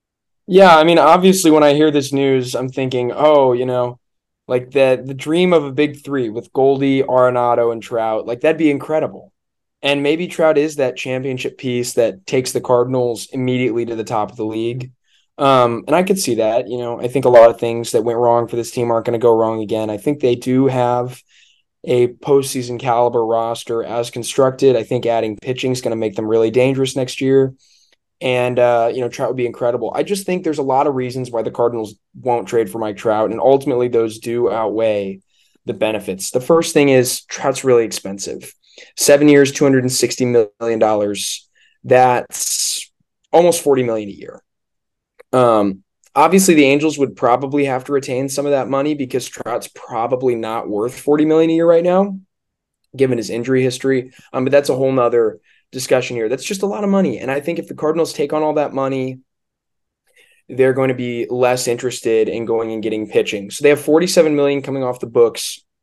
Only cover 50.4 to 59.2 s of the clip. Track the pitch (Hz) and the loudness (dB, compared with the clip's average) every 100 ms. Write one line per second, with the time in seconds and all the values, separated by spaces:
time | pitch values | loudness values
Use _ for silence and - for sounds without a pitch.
50.4 | 110 113 - 101 117 127 - 147 156 156 | -4 -6 -6 -4 -4 -4 0 2 4 4
51.4 | 165 165 170 165 175 180 202 190 - _ | 2 2 4 4 4 2 0 -4 -16 _
52.4 | _ _ _ _ _ 131 131 120 101 110 | _ _ _ _ _ -2 0 0 -4 -6
53.4 | 120 131 127 131 135 131 127 - _ 135 | -2 0 0 -2 -2 -2 -4 -12 _ -6
54.4 | 127 139 143 131 135 131 120 120 113 - | 2 2 2 0 0 2 2 2 0 -2
55.4 | _ _ _ 131 127 135 123 120 110 139 | _ _ _ -10 0 0 0 -4 -4 -4
56.4 | - 190 196 214 202 196 185 107 127 135 | -6 -6 -4 -4 0 2 0 -2 -6 -6
57.4 | 143 131 156 135 151 160 151 - 143 151 | -4 -6 -8 -6 -2 0 -2 -2 -4 -2
58.4 | 156 151 143 135 135 135 131 131 | -2 -2 -2 -2 -4 -4 -6 -10